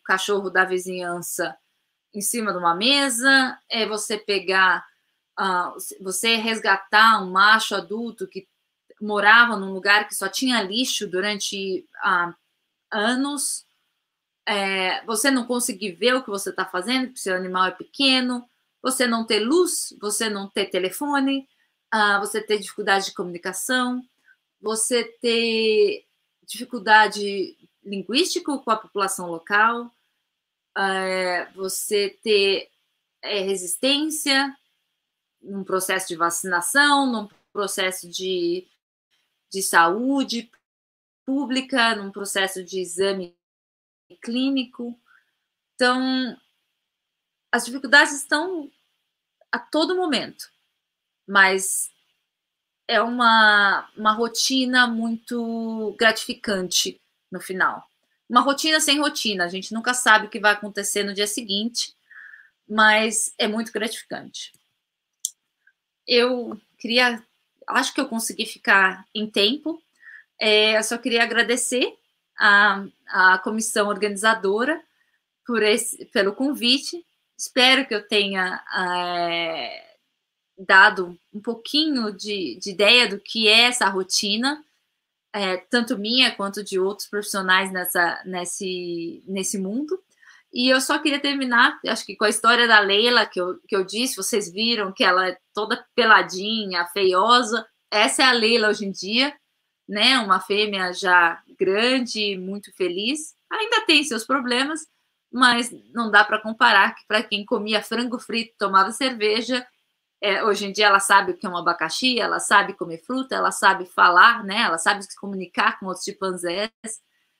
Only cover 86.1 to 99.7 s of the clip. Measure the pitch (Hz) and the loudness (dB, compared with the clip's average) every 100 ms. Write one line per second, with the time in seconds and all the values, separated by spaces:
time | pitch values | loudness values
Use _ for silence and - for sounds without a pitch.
86.1 | 247 247 - 196 196 196 190 190 208 - | 2 2 0 -6 -8 -6 -2 -2 -4 -8
87.1 | 208 208 202 185 190 190 185 180 180 170 | -8 -6 -4 0 2 0 -4 -4 0 0
88.1 | - 185 180 180 - 190 180 175 170 170 | -2 -8 -8 -8 -8 -8 -6 -6 -8 -10
89.1 | - - 196 190 202 190 233 302 381 _ | -12 -8 -6 -4 -4 -4 -6 -6 -8 _
90.1 | _ - - _ - 254 262 262 311 311 | _ -20 -20 _ -2 2 2 2 -2 0
91.1 | 277 285 277 262 240 277 - 190 226 - | -2 -2 -4 0 2 2 0 -6 -6 -8
92.1 | - 214 214 226 240 233 214 196 202 240 | -2 0 2 4 4 6 6 6 4 4
93.1 | 240 208 185 180 - - 196 185 208 254 | 2 0 -2 -4 -6 -4 -2 -2 -2 -4
94.1 | - 190 214 170 185 226 233 196 - 202 | -4 -4 -2 -4 -2 -2 0 -2 0 2
95.1 | 180 185 175 _ 208 214 247 - - 220 | 4 0 -4 _ -6 -4 -4 -4 2 6
96.1 | 202 175 185 208 220 196 180 175 202 190 | 6 4 -4 -4 -4 -4 -4 -4 0 2
97.1 | 185 220 247 220 226 - _ - 208 254 | 4 4 4 2 -4 -6 _ -4 0 2
98.1 | 285 262 240 220 233 214 202 196 - 185 | 4 4 4 2 2 2 -2 -6 -8 -4
99.1 | 233 285 - _ _ _ | 0 -2 -4 _ _ _